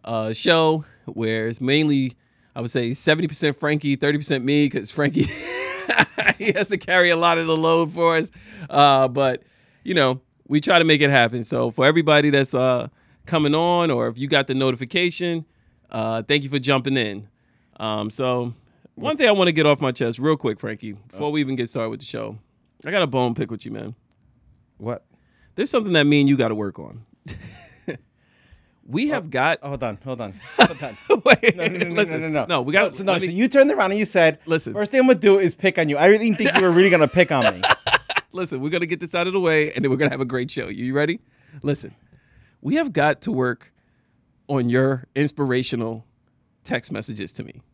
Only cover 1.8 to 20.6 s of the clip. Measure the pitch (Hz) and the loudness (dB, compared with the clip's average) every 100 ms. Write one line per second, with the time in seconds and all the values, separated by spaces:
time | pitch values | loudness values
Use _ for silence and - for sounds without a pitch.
1.8 | 156 139 127 - _ _ _ - 117 131 | 2 0 -2 -8 _ _ _ -10 -6 -4
2.8 | 117 135 - 156 165 156 151 135 147 151 | -4 -2 0 0 -2 -2 -4 -2 -2 -2
3.8 | 143 139 143 147 147 139 123 147 147 - | -2 -2 0 -2 -2 -2 0 2 2 -2
4.8 | 110 - 147 151 - - - - - 381 | -8 -2 -2 0 -2 -4 -10 -8 -8 -10
5.8 | 381 - - - 208 - 214 190 196 196 | -4 0 0 0 -2 0 -2 -2 -2 -4
6.8 | - 185 175 170 170 165 165 160 160 165 | 0 2 4 2 2 0 0 0 2 2
7.8 | 160 170 170 165 - - - - 156 143 | 0 0 2 2 -2 -10 -20 -20 -4 4
8.8 | 143 135 131 123 135 127 _ _ _ _ | 6 6 2 2 0 -2 _ _ _ _
9.8 | - 180 131 131 _ _ _ 147 - 180 | -4 0 0 0 _ _ _ -2 4 4
10.8 | 160 156 143 139 117 120 113 123 120 113 | 6 4 4 4 2 0 -4 -2 -2 2
11.8 | 131 160 156 147 147 143 131 131 127 123 | 2 4 4 4 4 2 0 0 0 0
12.8 | 120 _ _ _ - 165 147 151 170 175 | -4 _ _ _ -4 -2 0 2 2 2
13.8 | 170 123 117 117 139 143 139 135 135 117 | 0 0 -2 -4 -2 -2 0 0 0 -2
14.8 | 127 180 180 170 175 165 156 _ _ _ | -4 -2 -2 -2 -4 -4 -8 _ _ _
15.8 | _ 113 110 113 110 147 139 139 127 135 | _ -6 -4 -4 -2 -2 0 -6 0 0
16.8 | 131 135 107 101 101 _ _ _ _ _ | 0 -2 -4 -8 -16 _ _ _ _ _
17.8 | 107 107 107 - 127 123 120 113 _ _ | -8 -6 -6 -4 -2 -2 -4 -12 _ _
18.8 | _ - 277 302 254 202 180 156 147 143 | _ -10 -6 0 2 4 4 4 4 4
19.8 | 143 123 117 117 143 156 127 107 | 0 -2 -4 -2 -2 0 -2 -4